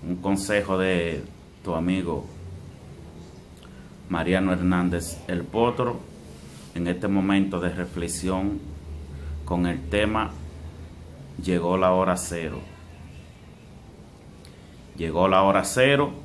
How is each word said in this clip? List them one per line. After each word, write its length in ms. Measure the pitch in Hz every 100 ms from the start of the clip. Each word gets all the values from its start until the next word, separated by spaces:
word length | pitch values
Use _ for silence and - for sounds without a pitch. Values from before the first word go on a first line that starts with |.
| 78
Un 100 | 90
consejo 600 | 98 98 - 104 95 95
de 440 | 95 90 85 76 - - - -
tu 120 | 87
amigo 520 | 82 85 92 87 76 - - - - - - - - - - - - - - - - - - -
Mariano 440 | 85 82 92 95
Hernández 680 | 90 90 90 90 87 82 - -
El 160 | 90
Potro, 560 | 82 107 120 117 120 117 - - - - - - -
en 120 | 85 87
este 220 | 90 101
momento 520 | 98 95 98 98 92
de 100 | 87
reflexión 880 | 85 85 90 85 - 90 92 101 101 - - - - - - - -
con 220 | - 90 87
el 140 | 87 80
tema, 420 | 101 104 110 92 - - - - - - - - - - -
"Llegó 340 | 90 90 85 95
la 160 | 92
hora 240 | 92 95 90
cero". 440 | - 85 80 - - - - - - - - - - - - - - - - - - - - - - - - -
Llegó 300 | 82 80 95
la 160 | 95
hora 220 | 98 98
cero 480 | 95 127 131 139 147 -